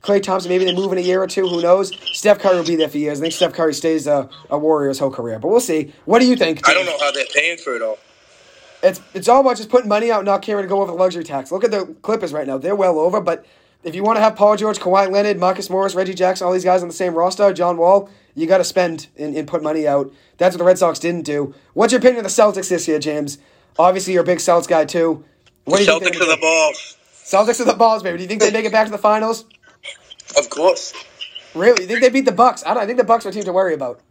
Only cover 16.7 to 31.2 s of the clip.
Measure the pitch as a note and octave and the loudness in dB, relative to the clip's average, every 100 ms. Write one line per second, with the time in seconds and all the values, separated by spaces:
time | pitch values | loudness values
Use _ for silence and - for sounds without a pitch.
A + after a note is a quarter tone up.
16.7 | F#3 F3 E3 F3+ E3 F3+ F#3 G3+ E3 F3 | 0 0 -6 -4 0 -2 2 0 2 -2
17.7 | E3+ E3+ G3+ G3+ _ _ - D#3+ F#3+ F3 | 2 4 4 2 _ _ -8 2 2 2
18.7 | F#3 F3 D#3 - - D3+ D#3 C#3+ E3+ D3+ | 0 -2 -4 -14 -12 -8 -8 -6 -6 -4
19.7 | D#3+ D3 C#3+ C3+ _ _ _ F3+ F3 F3 | -2 0 0 -2 _ _ _ 0 2 2
20.7 | F#3 F3 - E3+ F3 D3+ D3 C#3+ - _ | 4 2 0 -4 -4 -4 -4 -4 -10 _
21.7 | - A3 B3 B3 A#3+ G#3+ - G#3+ G3 F#3 | 0 2 4 4 2 -2 4 4 2 -4
22.7 | F3 E3 D3+ D3+ D3+ C#3+ - _ _ _ | -4 0 -2 -2 -6 -8 -12 _ _ _
23.7 | - F3 F#3 F3+ F3+ E3+ F3 - E3+ E3+ | 2 4 2 0 0 0 0 2 0 2
24.7 | E3 D3+ F3 E3 D#3 - _ _ _ - | 0 0 0 -2 -2 -10 _ _ _ -2
25.7 | F#3+ G3+ D#3+ F3+ E3+ E3+ D#3+ D#4+ D#4+ D#4 | 2 4 2 -2 -2 0 0 0 2 0
26.7 | - - - _ _ - G3 A3 A#3 A#3 | -2 -16 -20 _ _ -2 0 2 0 -2
27.7 | G3 A3+ A3 F#3 E3+ F#3 G#3 G#3 A3 A3 | 2 2 2 -4 -8 -8 -2 0 0 0
28.7 | G#3+ G#3+ G#3 G#3 G#3+ A3 A3+ - _ _ | 0 0 0 0 2 -2 -6 -10 _ _
29.7 | _ - - _ - - C#3+ C#3+ C#3+ F3 | _ -20 -20 _ -20 -2 -2 0 0 0
30.7 | F3+ - - - _ | 0 -8 -16 -20 _